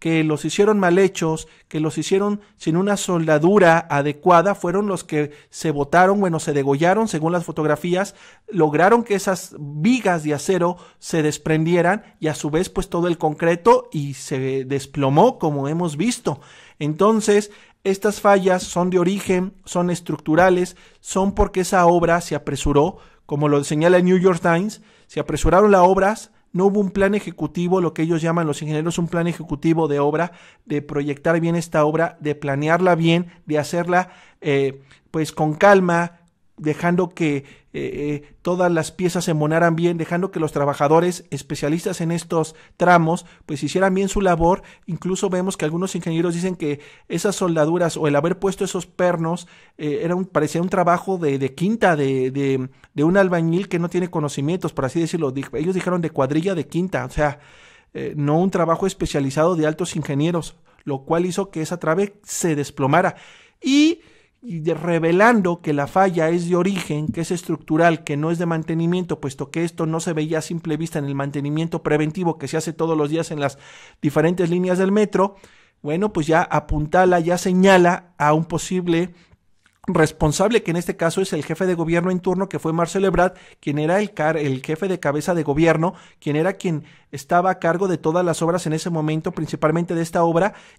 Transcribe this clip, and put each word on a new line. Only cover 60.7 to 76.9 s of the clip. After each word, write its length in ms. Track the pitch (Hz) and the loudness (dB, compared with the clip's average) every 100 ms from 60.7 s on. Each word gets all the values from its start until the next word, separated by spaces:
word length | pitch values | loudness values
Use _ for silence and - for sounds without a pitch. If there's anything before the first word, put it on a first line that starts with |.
| _ | _
lo 220 | - 135 135 | -10 -8 -2
cual 200 | 165 180 | 0 0
hizo 260 | 170 196 | -2 -6
que 120 | 165 | -6
esa 160 | 156 175 | -6 -6
trave 400 | 156 165 202 - - | -2 -2 -2 -6 -12
se 320 | - 175 147 | -4 -2 -2
desplomara. 580 | 139 - 135 156 185 - - - _ _ | -4 -2 2 2 2 -2 -12 -20 _ _
Y 380 | 262 277 311 349 _ _ _ _ | 0 2 2 0 _ _ _ _
y 200 | 247 170 | -12 -6
de, 140 | 160 156 | -4 -4
revelando 840 | 170 165 160 175 220 240 175 175 | -2 0 2 4 4 4 2 -2
que 120 | - | -2
la 140 | 147 139 | -2 0
falla 420 | 190 196 175 160 | 2 2 2 0
es 180 | 175 170 | 0 0
de 80 | 175 | 0
origen, 520 | 185 202 - 151 151 | 0 -2 -6 -6 -4
que 140 | - | -6
es 80 | 165 | -6
estructural, 720 | 175 - 160 - 156 170 160 - | -6 -6 -8 -2 2 2 2 -2
que 120 | 147 | -4
no 140 | 156 | -2
es 80 | 170 | -2
de 80 | 175 | -2
mantenimiento, 720 | 165 160 165 165 180 175 156 | -4 -4 -2 -2 -2 -4 -6
puesto 300 | 143 - 139 | -8 -8 -8
que 140 | 165 170 | -6 -6
esto 200 | 165 160 | -4 -4
no 140 | 165 | -4
se 120 | 175 | -4
veía 260 | 160 156 160 | -4 -4 -4
a 40 | |
simple 340 | 151 165 165 151 | -6 -8 -6 -4
vista 220 | 160 160 | -4 -6
en 80 | 143 | -6
el 80 | 139 | -4
mantenimiento 680 | 139 143 143 151 165 165 | -6 -6 -4 -4 -4 -4
preventivo 560 | 160 151 156 156 170 156 | 0 0 0 -2 -4 -4
que 100 | 139 | -4
se 80 | 160 | -6
hace 160 | 160 | -6
todos 240 | 151 165 160 | -4 -2 0
los 140 | 147 | 0
días 200 | 160 165 | -2 -4
en 100 | 151 | -4
las 180 | 143 - - - - _ | -4 -6 -16 -20 -20 _
diferentes 480 | 147 156 156 180 175 | -2 2 2 2 0
líneas 300 | 175 180 180 | 0 0 0
del 140 | 190 | 2
metro, 440 | 202 208 185 196 - - _ _ _ | 2 2 2 0 -4 -20 _ _ _
bueno, 300 | 139 160 214 | -6 -4 -2
pues 140 | 202 151 | -2 0
ya 160 | 160 | 2
apuntala, 800 | 180 151 - 151 151 | 2 -2 -2 -4 0